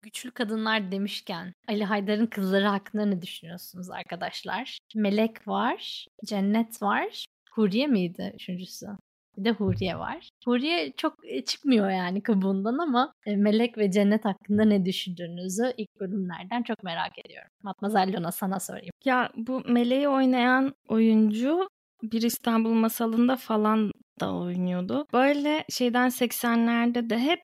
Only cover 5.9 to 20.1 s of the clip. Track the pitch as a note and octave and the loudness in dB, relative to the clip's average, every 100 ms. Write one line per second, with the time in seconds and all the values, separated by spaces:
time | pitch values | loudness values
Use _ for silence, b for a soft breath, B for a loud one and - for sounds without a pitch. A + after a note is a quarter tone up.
5.9 | - - _ G#3 G#3 G3 A3 A3+ - G3+ | -14 -16 _ -6 -2 2 2 0 -4 -2
6.9 | A3+ F#4+ - - _ _ - G#3+ G#3 D4 | 0 -2 -8 -18 _ _ 0 2 2 2
7.9 | A3+ F3+ F3+ F#3+ - - F3+ F#3 - - | 2 0 -4 -12 -10 -10 -10 -10 -14 -14
8.9 | G3+ _ _ _ - G3+ A3+ G3 F#3 F#3 | -14 _ _ _ -4 -2 0 0 0 -2
9.9 | D#3+ E3 D4+ - _ - A#3+ C#4+ E4+ D4 | -4 -6 -10 -14 _ -2 0 0 -2 -4
10.9 | - D#4+ - - B3+ - - C#4+ A#3+ G3 | -4 -6 -6 -8 -8 -6 -4 2 4 4
11.9 | F#3 F3+ F#3+ G3+ G3+ F#3+ G3 G3+ C4 E4+ | 0 -2 -4 0 2 2 0 -2 -2 0
12.9 | A#3+ C4+ _ - G3+ G#3 G#3+ A#3 A3+ G#3 | 0 0 _ -4 2 4 4 0 0 2
13.9 | F#3+ G3+ G#3+ G#3+ F#3+ - G#3 A3 G#3 F3+ | 4 4 4 0 -6 0 4 6 4 2
14.9 | F#3 - F3 E3+ E3+ F3+ F#3 B3 B3 G#3 | -2 -6 -8 -10 -8 -6 -2 -2 -2 -10
15.9 | _ F#3+ G3+ F#3 E3+ F3+ A#3+ A#3 A3+ F#3 | _ -6 -4 -4 -6 -6 -4 -4 -6 -6
16.9 | E3+ E3 - - - - _ G3+ F#3 G3+ | -6 -6 -8 -20 -20 -20 _ -12 -6 0
17.9 | G#3+ F#3+ F#3+ E3+ - G3 F#3+ - - F3+ | 2 2 0 -4 -4 -4 -4 -6 -12 -14
18.9 | - C4+ B3+ A#3 - A3+ C4 - A#3+ A#3+ | -6 0 0 0 -6 -6 -6 2 2 4
19.9 | C4 C#4+ | 2 2